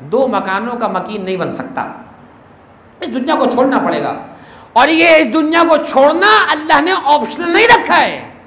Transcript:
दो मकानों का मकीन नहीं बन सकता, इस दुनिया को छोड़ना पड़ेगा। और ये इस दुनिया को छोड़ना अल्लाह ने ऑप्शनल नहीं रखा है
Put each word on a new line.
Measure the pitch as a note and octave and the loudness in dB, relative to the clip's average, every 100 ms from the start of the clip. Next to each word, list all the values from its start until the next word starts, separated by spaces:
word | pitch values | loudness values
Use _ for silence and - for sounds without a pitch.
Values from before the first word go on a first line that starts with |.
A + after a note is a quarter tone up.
दो | C3+ A3 C4 | -2 0 0
मकानों | G3+ F#3+ F#3+ A#3 | -2 -2 -4 -4
का | A#3+ A3 | -4 -4
मकीन | F#3+ - G#3 | -4 -6 -8
नहीं | F#3 F#3 | -6 -4
बन | D3 | -6
सकता, | A#2 C3 - A#2 - - - - - - - - - - _ | -6 -10 -8 -10 -12 -20 -20 -20 -20 -20 -20 -20 -20 -20 _
इस | E4 | -10
दुनिया | B3 B3+ D4+ | -6 -4 -2
को | C4+ | 0
छोड़ना | A#3+ C4+ B3+ | 0 0 0
पड़ेगा। | F3 D3+ C#3 A2+ - - - - - A3 | -2 -4 -6 -8 -14 -20 -20 -20 -2 2
और | C#4 | 2
ये | D#4+ E4 D#4+ | 4 4 4
इस | C#4+ | 4
दुनिया | D#4 D4+ E4+ | 0 0 2
को | E4 D4+ | 2 2
छोड़ना | D4 C4 C#4+ E4 G4+ G#4+ F#4 | 2 2 4 4 2 2 2
अल्लाह | D#4 D#4 D4+ | -2 0 0
ने | D#4+ | 2
ऑप्शनल | F#4+ C#4+ D4 - - E4+ | -2 2 0 0 -6 -2
नहीं | F4 A4+ | 2 4
रखा | A#4 - E4 | 4 2 0
है | A#3 C#3+ A#2 - | 0 -4 -14 -20